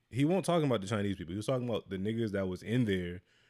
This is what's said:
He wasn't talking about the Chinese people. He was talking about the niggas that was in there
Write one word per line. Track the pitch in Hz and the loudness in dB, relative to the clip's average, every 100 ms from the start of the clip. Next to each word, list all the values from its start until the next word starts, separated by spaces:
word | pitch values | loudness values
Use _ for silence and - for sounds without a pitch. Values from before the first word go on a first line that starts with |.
| - | -8
He | 110 | 0
wasn't | 147 185 170 | 2 2 2
talking | 175 147 | 2 2
about | 113 | 2
the | 95 | 0
Chinese | 107 101 95 | 0 0 -2
people. | 80 | -4
He | 101 | -6
was | 104 | -2
talking | 127 120 | -2 0
about | 107 - | -4 -4
the | 95 | -4
niggas | 101 113 110 | -2 0 0
that | 98 95 | 0 -2
was | 90 | -4
in | 101 123 110 | 0 2 4
there | 92 87 90 - _ | 2 0 -8 -14 _